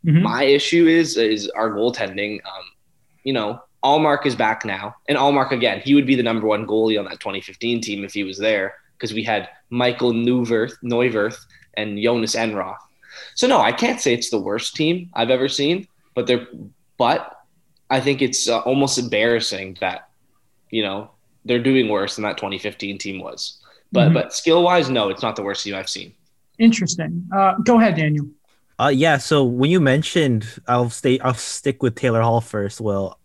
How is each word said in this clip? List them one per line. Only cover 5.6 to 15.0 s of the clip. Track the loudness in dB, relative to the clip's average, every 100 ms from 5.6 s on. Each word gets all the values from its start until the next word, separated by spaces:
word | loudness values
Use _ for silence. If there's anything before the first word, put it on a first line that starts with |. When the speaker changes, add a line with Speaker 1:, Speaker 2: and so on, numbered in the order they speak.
| 0 -2
Speaker 2:
he | 4
would | 4 4
be | 0
the | 2
number | 0 0
one | -2 0
goalie | 0 2 0
on | -4
that | -10
twenty | -10 -10
fifteen | -12 -8 -4 -4
team | -4 -8
if | -6
he | -6
was | -8 -4
there, | -2 0 -4 -10 _ _
'cause | -8
we | -6
had | -2 -4 -4 -20 _
Michael | -2 0 0 0
Neuwirth, | 2 0 0 0 0 -2 -6
Neuwirth | -4 0 0 0 -2 -6 -20 -20 _
and | -10 -8 -2
Jonas | 0 0 -2
Enroth. | -2 -2 -4 -8 -12 _ _ -20 -20 -14
So, | -2 2
no, | 4
I | 2
can't | 2 -2 0
say | 0
it's | 0 -2
the | -4 -2
worst | -4 -6
team | -2 -2 -2